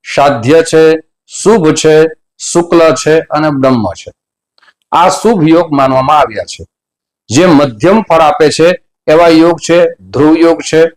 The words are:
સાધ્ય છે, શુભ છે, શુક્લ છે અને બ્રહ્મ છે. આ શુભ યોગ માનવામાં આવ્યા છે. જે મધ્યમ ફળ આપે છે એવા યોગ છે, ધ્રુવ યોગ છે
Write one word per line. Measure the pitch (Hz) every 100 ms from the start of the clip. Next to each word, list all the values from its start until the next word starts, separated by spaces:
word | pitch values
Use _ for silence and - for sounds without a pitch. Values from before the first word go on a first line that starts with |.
સાધ્ય | - - 143 127 113 165
છે, | 160 160 160 160 _ _
શુભ | _ - 190 220 156
છે, | 143 156 156 160 - _ _
શુક્લ | - 175 170 170 160
છે | 160 151 156 -
અને | 151 156
બ્રહ્મ | 139 131 123 98
છે. | 80 - _ _ _ _ _ _ _ _
આ | 156 180
શુભ | - 214 214 156
યોગ | 165 170
માનવામાં | 139 135 131 131 151
આવ્યા | 123 104
છે. | 90 - 92 _ _ _ _ _ _
જે | 117
મધ્યમ | 180 143 143 107 165 214
ફળ | 196 165
આપે | 156 147 156
છે | - 165 175 _ _ -
એવા | 156 170
યોગ | 160 170 165
છે, | - 170 165 -
ધ્રુવ | 92 123 151 160
યોગ | 165 160
છે | - 160 165